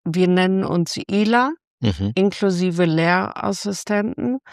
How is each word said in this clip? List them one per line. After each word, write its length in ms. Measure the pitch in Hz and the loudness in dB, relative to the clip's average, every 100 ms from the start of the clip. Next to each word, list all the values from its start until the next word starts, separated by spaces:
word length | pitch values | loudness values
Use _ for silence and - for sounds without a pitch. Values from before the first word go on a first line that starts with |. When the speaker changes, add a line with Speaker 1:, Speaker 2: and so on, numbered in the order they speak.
| - | -4
Speaker 1:
wir 220 | 170 180 | 2 4
nennen 360 | 180 185 190 | 4 4 2
uns 340 | - 175 165 - - | 0 0 -2 -4 -4
ila, 420 | 196 214 233 262 330 _ _ | 0 2 2 2 -2 _ _
Speaker 2:
Mhm. 300 | 113 92 98 123 | -2 -2 -2 0
Speaker 1:
inklusive 680 | 196 - 196 175 185 170 175 | 0 2 0 0 0 2 2
Lehrassistenten, 1500 | 160 165 180 190 - - 196 202 196 - 208 208 - 240 262 - | 2 2 2 -2 -4 -6 -4 -6 -8 -4 -2 -2 -4 -4 -4 -8